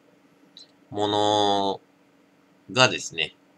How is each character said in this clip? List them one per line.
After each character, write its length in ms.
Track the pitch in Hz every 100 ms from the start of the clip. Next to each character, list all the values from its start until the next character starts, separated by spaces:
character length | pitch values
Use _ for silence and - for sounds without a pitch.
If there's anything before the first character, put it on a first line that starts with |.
| _ _ _ _ _ - - _ -
も 180 | 101 104
の 720 | 104 104 104 104 101 98 92 _ _ _ _ _ _ _ _ -
が 180 | - 127
で 120 | 82
す 160 | - 82
ね、 180 | 76 - _